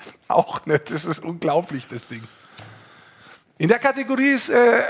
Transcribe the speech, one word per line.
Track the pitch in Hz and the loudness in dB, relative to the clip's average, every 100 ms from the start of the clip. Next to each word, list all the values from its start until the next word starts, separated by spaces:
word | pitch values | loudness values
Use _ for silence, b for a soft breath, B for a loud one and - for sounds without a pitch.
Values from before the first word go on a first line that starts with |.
| B | B
<laughs> | B - | B -2
auch | - - - - | 0 0 -4 -2
nicht. | 151 - | -2 -2
Das | 160 | -8
ist | 165 156 | -6 -6
unglaublich, | 165 170 165 151 175 135 - | -8 -6 -2 -2 -2 -8 -12
das | 123 - | -14 -14
Ding. | 117 113 - B B B B B B B B B B B - | -16 -18 -20 B B B B B B B B B B B -2
In | 160 | 2
der | 233 | 4
Kategorie | 277 262 233 262 277 | 2 0 -2 0 2
ist, | 269 - | 2 2
äh, | 240 240 233 - | 4 6 4 2